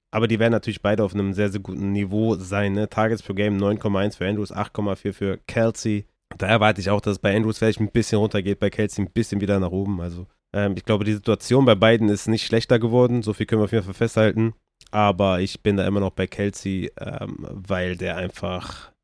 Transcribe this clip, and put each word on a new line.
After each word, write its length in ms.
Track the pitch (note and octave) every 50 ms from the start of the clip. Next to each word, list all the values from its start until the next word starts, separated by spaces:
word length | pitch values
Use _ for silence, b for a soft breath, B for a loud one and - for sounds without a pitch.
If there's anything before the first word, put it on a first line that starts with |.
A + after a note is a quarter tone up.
| _ _
Aber 160 | - A2 A2 A2+
die 120 | A2+ G#2+
werden 140 | A2+ A#2 A#2
natürlich 280 | A2 - - G#2 -
beide 220 | - G2+ G#2 G#2+ A2
auf 100 | G2 -
einem 200 | G2+ G2 G2 F#2+
sehr, 180 | F2+ G#2 G2+
sehr 100 | F#2+ G#2
guten 300 | F#2+ F#2 F#2 - G2 G2
Niveau 440 | G2+ G2+ G2+ F#2+ F#2+ G#2+ A2 A2+ A2
sein, 380 | F2 F#2 F2+ G2 G2+ G#2 G2+ G2
ne? 160 | G2+ G#2+ G#2
Targets 320 | - - G#2+ A2 A2+ G#2+
per 140 | - - G2+
Game 220 | F#2+ G#2 G#2+ G#2 G2
neun 200 | G2+ G2+ G#2+ G#2+
Komma 220 | - A2 G2+ G2
eins 160 | G2 G#2 G#2
für 120 | - F2+ F#2
Andrews, 240 | G#2 G#2 G#2 F#2
acht 220 | - - G#2 - -
Komma 220 | - G#2+ G#2 F#2+
vier 180 | - - G#2 F#2+
für 240 | - G2+ G2 F#2+ - _
Kelsey. 600 | - - A#2+ A2+ A2+ A2+ - - A2+ G#2 G#2 G2+ _ _ _ _ - - -
Da 100 | - F#2+
erwarte 340 | A2 A#2 G#2 G#2+ G#2+ F2+
ich 80 | F#2+ F#2+
auch, 120 | G#2 G2+
dass 120 | - G#2 G2+
es 60 | F#2
bei 160 | - G#2 G2
Andrews 240 | G#2+ A2+ A2 A2 -
vielleicht 200 | - A2 G#2+ -
ein 120 | A2 G#2
bisschen 260 | - A#2+ A2 - - G#2+
runtergeht, 420 | G#2 A2 - G#2+ F#2 F#2+ G2+ -
bei 100 | - G2+
Kelsey 360 | - - G#2+ G#2 - - G2+
ein 60 | F2
bisschen 280 | - - A#2 - - G2+
wieder 200 | G2 F#2+ G2+ G2
nach 120 | F#2+ F2
oben. 300 | F2 F#2 G2 G2+ G2+ F2+
Also, 260 | E2+ F2 E2+ F2 F2+ - _ _ _ _ -
ähm, 200 | G2 G2+ G2+ G2
ich 80 | F2+ -
glaube, 220 | - A2 G2+ G2
die 80 | G#2 G#2+
Situation 500 | G#2 - - G#2+ F#2+ - - A#2+ C3 C#3
bei 120 | B2 A2
beiden 340 | G2 F2+ A2 A#2 A2+ A2+ G#2+
ist 180 | G#2 G2+ - -
nicht 180 | A2 A2 -
schlechter 340 | - - A2+ A#2 - B2+ A#2
geworden. 420 | A2 A#2 A2+ B2 B2 B2 A#2+ B2
So 120 | A2 A2 G#2
viel 120 | - A2
können 160 | - - A2
wir 40 | G#2+
auf 60 | G2+
jeden 140 | - A2+ G2
Fall 80 | F#2 F#2+
festhalten. 600 | - A#2 A2+ - - A2 G#2+ - A2 A2 A2+ A2+ _ _ _ _ _ _ _
Aber 500 | - G#2+ G#2 G#2 G2 F2 G2+ G2 F#2 F2+
ich 200 | F#2 F#2+ - -
bin 160 | - G#2+ G2+ G2
da 80 | F#2+
immer 140 | F#2+ G2 G#2
noch 120 | G2+ F#2+
bei 160 | - - F#2+ F#2
Kelsey, 640 | - - G2+ G2+ G2+ - - G2 F#2+ F#2+ F2 - - -
ähm, 380 | - - - - - - - -
weil 560 | - - - G2+ F#2+ F#2 G2+ F#2 F2+ F2+ F2+
der 220 | E2+ F#2 F2+ F2 E2+
einfach, 720 | F#2 F2+ - - - F#2+ F#2 F2+ - - - - - - _ _